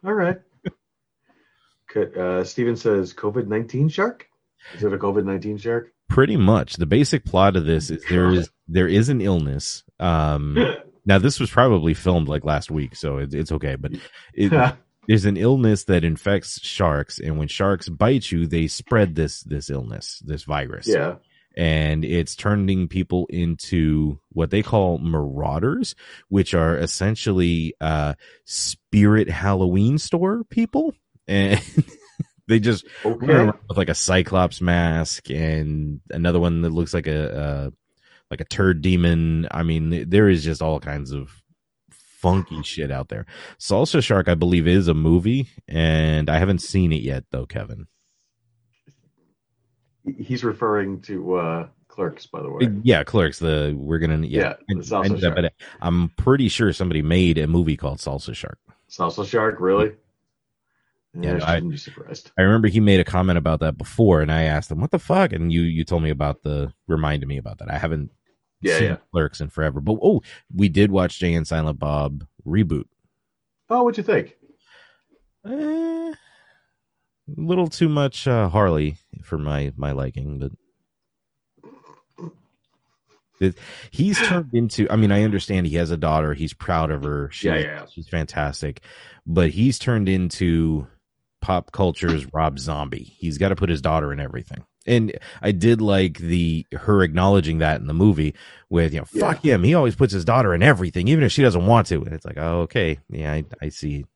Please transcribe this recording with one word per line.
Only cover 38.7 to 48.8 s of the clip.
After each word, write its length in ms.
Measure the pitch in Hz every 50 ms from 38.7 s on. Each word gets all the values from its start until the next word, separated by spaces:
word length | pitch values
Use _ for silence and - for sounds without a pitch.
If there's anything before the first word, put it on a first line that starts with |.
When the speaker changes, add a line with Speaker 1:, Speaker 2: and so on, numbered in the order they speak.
| 92 80 73
Speaker 2:
demon. 640 | 92 92 87 87 87 85 82 82 80 80 80 82 -
I 120 | - 73 85
mean, 280 | 82 80 80 78 80 85
th-, 160 | 87 - 85
there 200 | 90 101 107 101
is 140 | 95 82 73
just 180 | 80 80 73 80
all 180 | 78 78 73
kinds 320 | - 76 73 73 71 65 69
of 180 | 71 65 65 - - _ _ _ _ _ _ _ _ _ _
funky 720 | _ _ _ _ _ _ - 90 90 95 90 - 82 78 73
shit 280 | - - - 78 69
out 180 | 67 65 67 -
there. 180 | - 53 - - - - - - - _
Salsa 420 | - - 101 101 135 156 - 151 120
Shark, 240 | - 113 98 90 90
I 60 | 87
believe, 320 | 80 82 87 90 87 78
is 220 | 82 87 98 95 85
a 60 | 82
movie, 540 | 78 78 80 82 87 87 107 120 135 135 - _ - _ -
and 600 | - 80 80 80 78 78 78 78 78 78 78 73
I 100 | 78 80
haven't 200 | 90 95 98 87
seen 320 | - - - 98 92 85 78
it 100 | 76 57
yet, 220 | 65 67 65 - _
though, 160 | - 65 64
Kevin. 400 | - - 62 52 53 58 - - - _ _ _ _ _ _ _ _ _ _ _ _ _ _ _ _ _ _